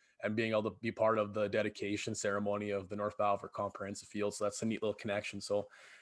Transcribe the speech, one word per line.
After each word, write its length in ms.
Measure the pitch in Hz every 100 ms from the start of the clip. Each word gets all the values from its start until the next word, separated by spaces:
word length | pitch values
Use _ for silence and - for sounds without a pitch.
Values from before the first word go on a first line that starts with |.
| _ -
and 120 | 107
being 180 | 107 113
able 100 | 107
to 140 | 107 95
be 100 | 113
part 280 | 101 110 110
of 160 | 104
the 140 | 107 104
dedication 680 | 107 104 - 101 104 -
ceremony 560 | 110 104 101 101 104 104
of 180 | 101 92
the 80 | 104
North 220 | 104 -
Battleford 340 | 104 101 101
Comprehensive 560 | - 101 - 98 104 -
Field. 240 | 104 101
So 120 | -
that's 180 | 104 -
a 20 |
neat 180 | 113 110
little 120 | 107
connection. 440 | - 110 101 - 101
So 280 | - 101 101 - - -